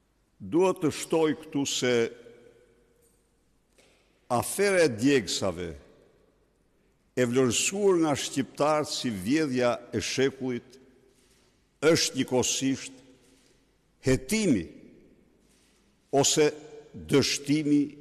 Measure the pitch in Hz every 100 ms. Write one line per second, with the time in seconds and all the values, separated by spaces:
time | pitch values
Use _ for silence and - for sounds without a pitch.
0 | _ _ _ - 98 156 185 180 151 -
1 | - 165 156 143 - 143 135 - 127 120
2 | 113 - - - - _ _ _ _ _
3 | _ _ _ _ _ _ _ _ _ _
4 | _ _ - 120 - - 202 185 156 107
5 | 131 139 90 - 98 87 87 76 - _
6 | _ _ _ _ _ _ _ _ _ _
7 | _ - 123 123 127 107 - 196 196 180
8 | 160 135 - - 120 - 147 151 143 -
9 | 127 101 92 156 156 127 120 117 - 110
10 | - - 139 135 131 120 - - - _
11 | _ _ _ _ _ _ _ - 151 165
12 | - 131 131 127 110 - 135 127 - -
13 | - _ _ _ _ _ _ _ _ _
14 | 131 131 - 220 196 107 73 - - -
15 | _ _ _ _ _ _ _ _ _ _
16 | _ 135 139 165 151 - - - - 110
17 | 78 139 120 - - 151 147 147 143 -